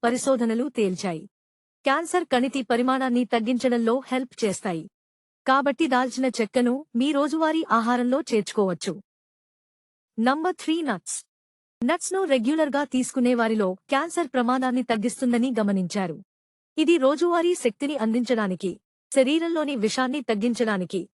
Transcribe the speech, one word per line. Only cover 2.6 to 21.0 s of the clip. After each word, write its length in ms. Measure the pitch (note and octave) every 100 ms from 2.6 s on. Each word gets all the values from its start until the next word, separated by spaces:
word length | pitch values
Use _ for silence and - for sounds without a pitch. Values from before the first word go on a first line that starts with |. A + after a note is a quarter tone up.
పరిమాణాన్ని 600 | A#3+ A#3 B3 C4 C4 A#3+
తగ్గించడంలో 800 | A#3+ A#3 A3 B3 B3+ A#3+ A3+ B3 B3+
హెల్ప్ 380 | B3+ C4 -
చేస్తాయి. 440 | G#3+ - G#3 E3+ D#3 - _ _ _ _ -
కాబట్టి 400 | C4+ C#4 C#4 D#4+
దాల్చిన 400 | B3 B3+ A#3 C4
చెక్కను 600 | A3+ G#3+ B3+ B3 B3+ D#4 A#3
మీ 160 | C4+
రోజువారీ 520 | C#4+ C#4+ D#4 D#4+ D#4+ -
ఆహారంలో 500 | A3 A3 B3 B3 C4+
చేర్చుకోవచ్చు. 800 | - A3+ G3 - G3 F3 - E3 - _ _ _ _ _ _ _ _ _ _ -
నంబర్ 360 | A#3 C#4+ E4+ F4+
త్రీ 220 | - D#4+
నట్స్. 420 | D4+ F#3 - - - _ _ _ _ _
నట్స్‌ను 400 | A#3+ F4 - F#4
రెగ్యులర్గా 600 | F#4 C4+ A3+ D#4 D4+ C#4
తీసుకునేవారిలో 920 | C#4+ B3+ B3 - A#3+ A#3+ A3+ A3 F#3+
క్యాన్సర్ 540 | F#3 - C4+ E4 F4 D#4
ప్రమాదాన్ని 540 | C4 A#3 C4 B3+ B3+
తగ్గిస్తుందని 720 | B3 A3+ A#3 - B3+ A#3+ B3+ A#3
గమనించారు. 640 | G3+ G3 F3+ G#3 F#3 D#3 - _ _ _ _ -
ఇది 180 | D#4 E4+
రోజువారీ 580 | C4 D4 F4 E4+ E4+
శక్తిని 420 | F4+ A#3+ - C#4+ D4
అందించడానికి, 840 | A3 A3+ A#3 A#3 G#3 F#3 F#3 F#3+ _ _ _
శరీరంలోని 640 | C4+ C4 D#4+ E4 E4 D4 C4+
విషాన్ని 460 | G#3 A#3 B3+ C#4+
తగ్గించడానికి, 800 | B3 G#3+ A#3 A#3 A3+ G3+ F3+ G3